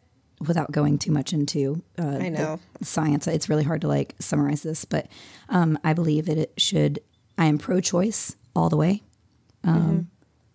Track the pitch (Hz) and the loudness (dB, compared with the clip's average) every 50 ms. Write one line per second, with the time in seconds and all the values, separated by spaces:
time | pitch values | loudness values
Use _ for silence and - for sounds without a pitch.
0 | _ _ _ _ _ _ _ - - 143 170 170 147 - 147 151 147 147 147 143 | _ _ _ _ _ _ _ -6 -2 -2 -2 -2 -2 -2 0 2 2 2 2 2
1 | - - 156 147 135 - 175 151 143 143 - 156 135 135 147 165 - _ _ - | 2 0 0 0 0 0 -2 -2 0 0 0 0 0 0 -2 -4 -8 _ _ -6
2 | 170 143 139 135 185 185 160 147 151 156 156 175 - _ - - - - - - | -4 -4 -4 -4 -4 -4 -2 -2 -4 -4 -4 -8 -12 _ -16 -12 -8 -6 -2 0
3 | 156 156 147 143 - - 160 156 - - 151 151 151 139 165 156 156 151 143 143 | 0 2 0 0 0 -2 -2 -2 -2 0 0 0 0 0 -2 -2 0 0 0 0
4 | 139 - - - - - - 147 143 143 147 143 - 160 160 - - - - 160 | -2 -4 -6 -12 -6 -2 0 0 0 0 -2 -4 -4 -6 -8 -8 -6 -4 -4 -4
5 | - - - - - - - - - - 240 180 170 160 156 - - 160 156 170 | -4 -6 -12 -20 -20 -20 -20 -20 -8 -2 0 2 2 2 2 0 0 0 0 0
6 | 170 160 151 151 160 160 151 160 156 - _ - - - 196 160 147 147 143 - | 2 2 0 0 0 0 0 0 -2 -2 _ -2 0 0 2 2 2 2 0 -2
7 | - _ _ _ _ _ _ - 170 156 151 143 - - 180 180 170 - - 175 | -8 _ _ _ _ _ _ 0 2 2 2 2 0 0 0 0 0 0 0 0
8 | 185 226 208 - - - - _ _ _ - 175 165 170 165 151 151 170 196 208 | 0 0 -2 -4 -6 -8 -10 _ _ _ -2 0 0 2 2 2 2 2 2 0
9 | - _ _ _ _ _ _ _ _ _ _ _ - 175 165 165 165 160 160 165 | -4 _ _ _ _ _ _ _ _ _ _ _ 0 2 2 4 4 2 2 0
10 | 170 - _ _ _ _ _ _ _ _ _ | -2 -4 _ _ _ _ _ _ _ _ _